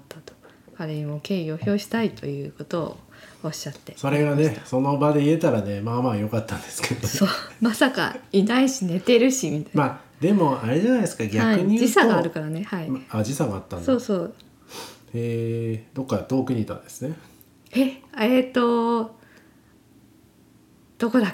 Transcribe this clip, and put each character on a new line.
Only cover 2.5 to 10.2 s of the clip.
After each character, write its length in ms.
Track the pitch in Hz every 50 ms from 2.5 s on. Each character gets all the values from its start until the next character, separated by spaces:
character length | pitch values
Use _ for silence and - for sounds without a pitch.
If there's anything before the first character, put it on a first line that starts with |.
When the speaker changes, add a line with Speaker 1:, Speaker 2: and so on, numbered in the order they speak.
Speaker 1:
こ 120 | - - 147
と 200 | - - 170 156
を 140 | 170 170 - - - - - - - - -
お 60 | - 160
っ 40 |
し 140 | - - -
ゃ 60 | 143
っ 20 | 139
て 220 | - - - - -
Speaker 2:
そ 140 | - 139
れ 100 | 143 147
が 140 | 151 147 143
ね、 80 | 147 156
Speaker 1:
い 40 | 151
ま 40 | -
し 60 | -
た。 60 | - -
Speaker 2:
そ 120 | 127 131
の 160 | 135 143 143 135
場 120 | 147 151
で 120 | 147 147 143
言 100 | 147 165
え 40 | 160
た 100 | 170 156
ら 140 | 117 110 95
ね、 180 | 101 101 101
ま 140 | 101 117 117
あ 60 | 123 127
ま 80 | 127
あ 60 | 107 101
良 120 | 107 107
か 80 | - 110
っ 80 | 107
た 100 | - 95
ん 60 | 85
で 60 | - -
す 160 | - - -
け 100 | - 127
ど 80 | -
ね。 60 | - -
Speaker 1:
そ 180 | - - 202
う。 40 | 180 - - - - - -
ま 120 | 220 240 214
さ 160 | - 285 262
か 260 | 262 196 160 - - - - -
い 120 | - 196 190
な 180 | 214 240 254
い 80 | 269 262
し 160 | 262 - 190
寝 140 | 175 165 185
て 180 | - - 247 226
る 140 | 240 269
し 180 | 262 - - 151
み 140 | 147 151 151
た 80 | -
い 40 | -
な。 80 | 156 139
Speaker 2:
ま 40 | 127 -
あ、 80 | - - - - -